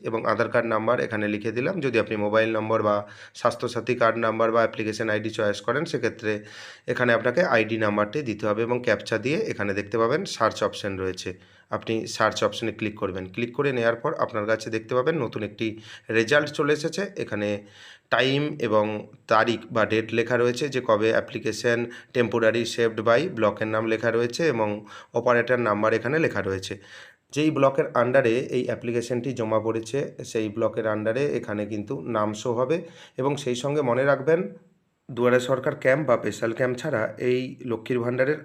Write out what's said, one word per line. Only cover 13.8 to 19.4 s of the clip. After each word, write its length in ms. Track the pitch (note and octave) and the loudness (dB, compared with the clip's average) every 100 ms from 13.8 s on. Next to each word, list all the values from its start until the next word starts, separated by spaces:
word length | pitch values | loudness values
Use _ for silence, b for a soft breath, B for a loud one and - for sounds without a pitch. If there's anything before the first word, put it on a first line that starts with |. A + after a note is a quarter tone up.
| A#2 A#2 | 0 0
পর 120 | - D#3 | -2 -2
আপনার 260 | G#2 A2 G#2 | -2 -2 0
কাছে 160 | A2 A#2 | -2 0
দেখতে 240 | A2 A2 B2+ | -6 -2 0
পাবেন 200 | C#3 D#3+ | 0 0
নতুন 180 | A2+ A#2 | -2 -4
একটি 240 | G#2+ - A2+ G#2+ B B - A2+ | -8 -4 -6 -6 B B 0 2
রেজাল্ট 320 | A2 D3 D3 D3+ | 6 4 2 0
চলে 140 | C#3+ | 2
এসেছে। 300 | D3 D#3 F3 G3 - | 2 0 -4 -6 -6
এখানে 260 | A2+ G#2 G#2 G2+ B B B B - | -6 -2 -2 -2 B B B B -2
টাইম 300 | A2+ C3 C#3 D3 D3 A2+ | 2 4 2 0 -2 2
এবং 180 | G#2+ G#2+ G#2+ - - - | 2 2 -2 -8 -16 2
তারিখ 320 | A2 | 4